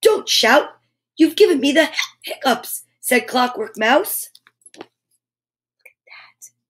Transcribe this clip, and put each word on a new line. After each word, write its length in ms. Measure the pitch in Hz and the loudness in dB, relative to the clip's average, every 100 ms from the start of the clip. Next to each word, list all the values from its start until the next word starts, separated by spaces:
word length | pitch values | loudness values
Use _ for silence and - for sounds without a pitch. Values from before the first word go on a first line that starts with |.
Don't 260 | - 427 - | 2 0 -2
shout. 420 | - 233 262 - - _ _ _ _ | 0 4 2 2 -10 _ _ _ _
You've 180 | 311 - | 0 4
given 240 | 403 320 | 2 4
me 120 | 262 | 0
the 180 | 294 311 - - _ | 0 0 -2 -10 _
hiccups, 600 | - - 262 233 - - - _ | -14 -6 -2 -2 -4 -14 -14 _
said 280 | - 247 233 | -2 -2 0
Clockwork 500 | 254 247 247 208 - | -2 -2 -4 -12 -4
Mouse. 520 | 220 269 403 - - _ _ _ _ - | 2 2 0 -8 -10 _ _ _ _ -20
Look 100 | - | -20
at 1080 | _ _ _ _ _ _ _ _ _ _ _ _ | _ _ _ _ _ _ _ _ _ _ _ _
that. 460 | - - _ - _ _ | -20 -20 _ -20 _ _